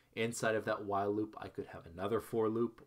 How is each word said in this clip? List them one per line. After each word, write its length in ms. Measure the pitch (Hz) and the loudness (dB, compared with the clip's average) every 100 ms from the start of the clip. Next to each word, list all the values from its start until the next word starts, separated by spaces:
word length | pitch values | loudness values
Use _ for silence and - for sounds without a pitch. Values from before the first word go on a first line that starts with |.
| _ | _
Inside 400 | - 113 113 113 | -2 -2 2 2
of 100 | 110 104 | 2 2
that 180 | 107 | -2
while 260 | 104 98 101 | 0 0 2
loop, 240 | 104 107 - | 0 -2 -6
I 100 | 101 | -10
could 200 | - 95 | -8 -10
have 180 | 90 82 | -12 -12
another 340 | 82 101 110 | -6 0 0
for 280 | - 117 110 | 0 2 2
loop, 360 | 110 117 - | 4 0 -2